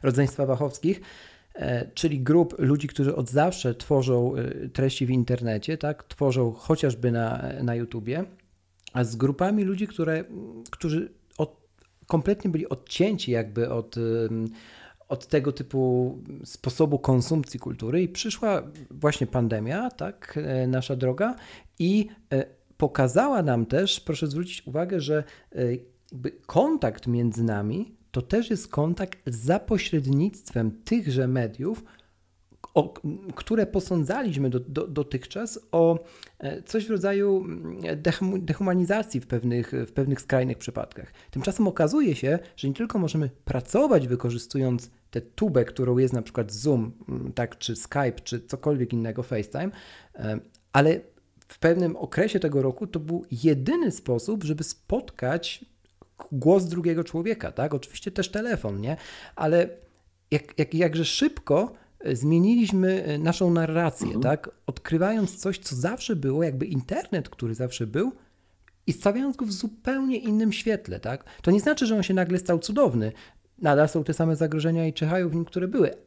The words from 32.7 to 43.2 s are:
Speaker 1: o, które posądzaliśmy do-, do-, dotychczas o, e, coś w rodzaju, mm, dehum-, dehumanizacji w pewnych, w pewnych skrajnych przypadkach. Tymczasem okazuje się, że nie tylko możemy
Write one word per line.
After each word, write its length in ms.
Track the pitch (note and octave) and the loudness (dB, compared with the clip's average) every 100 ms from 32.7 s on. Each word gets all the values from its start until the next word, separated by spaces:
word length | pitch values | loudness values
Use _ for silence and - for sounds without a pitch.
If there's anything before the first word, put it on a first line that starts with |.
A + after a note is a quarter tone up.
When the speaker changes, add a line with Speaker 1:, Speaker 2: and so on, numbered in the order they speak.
Speaker 1:
o, 200 | E3+ - - D3+ F#3 F#3+ - | 0 0 -4 -8 -8 -10 -12
które 300 | - A3+ G#3+ | -2 0 2
posądzaliśmy 840 | G3 F#3 F3 C#3+ A#3 B3 C#3 C3+ | 0 0 0 0 0 -2 0 0
do-, 100 | B2 | 0
do-, 280 | B2 C#3+ F3+ | -4 -6 -4
dotychczas 720 | D3 C#3 C3 - G3 A3+ - _ | -4 -4 -4 -6 -8 -8 -10 _
o, 280 | E3+ E3 E3 - - - _ | 4 6 4 -2 -20 -20 _
e, 240 | - - | -8 -8
coś 220 | - A3 A3 | -4 -4 -2
w 20 | |
rodzaju, 480 | G#3 G3 G3+ G3+ F#3+ E3+ | -2 0 2 2 2 0
mm, 340 | E3+ D#3+ F3+ E3+ D3+ | -8 -10 -8 -6 -2
dehum-, 400 | D#3 D#3 F#3 F#3+ E3 | 0 0 -2 -2 -4
dehumanizacji 760 | D3+ G3 F3+ F3 G#3 A3 B2+ | -2 0 2 2 0 0 -6
w 60 | - | -4
pewnych, 440 | B2 A#2+ A#2+ A#2 C3 A#2 | -2 0 -2 -2 -6 -4
w 40 | |
pewnych 300 | - C3+ C3+ | -2 0 -2
skrajnych 360 | - C3+ B2+ A#2+ | 0 0 0 -4
przypadkach. 560 | - A2+ A2 - - - - | -8 -8 -10 -12 -18 -20 -12
Tymczasem 360 | C3+ D#3+ F#3 G3+ | -4 -4 2 2
okazuje 480 | F3+ D#3 C#4 C4 C3+ | 4 2 4 2 2
się, 240 | C3 E3+ - - | 0 -2 -4 -6
że 120 | C#3 | -4
nie 60 | |
tylko 260 | C3+ A3+ G#3+ | -2 -2 0
możemy 300 | D#3+ D#3 | 0 0